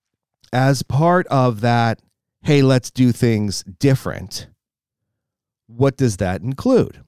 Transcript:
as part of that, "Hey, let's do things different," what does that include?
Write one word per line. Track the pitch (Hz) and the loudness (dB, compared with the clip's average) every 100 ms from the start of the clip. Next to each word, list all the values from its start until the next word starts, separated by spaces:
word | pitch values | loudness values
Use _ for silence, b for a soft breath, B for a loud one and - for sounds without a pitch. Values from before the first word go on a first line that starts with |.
| _ _ _ _ _ | _ _ _ _ _
as | 123 135 131 | -2 0 0
part | - 135 170 180 - | -2 0 2 0 0
of | 139 127 107 | 0 0 0
that, | 120 120 117 110 _ _ _ _ | 0 0 0 -4 _ _ _ _
"Hey, | - 143 | 0 4
let's | 135 131 - | 4 2 0
do | - 123 | 0 0
things | - 120 107 104 - - 92 | 2 0 0 -2 -6 -12 -2
different," | 143 131 - - 92 - - _ _ _ _ _ _ _ _ _ _ _ _ | 0 0 -4 -10 -12 -14 -16 _ _ _ _ _ _ _ _ _ _ _ _
what | 117 135 - | -2 0 2
does | 127 92 | -2 -2
that | 92 92 | -4 -4
include? | 123 135 247 240 - - | -6 -4 0 2 0 -6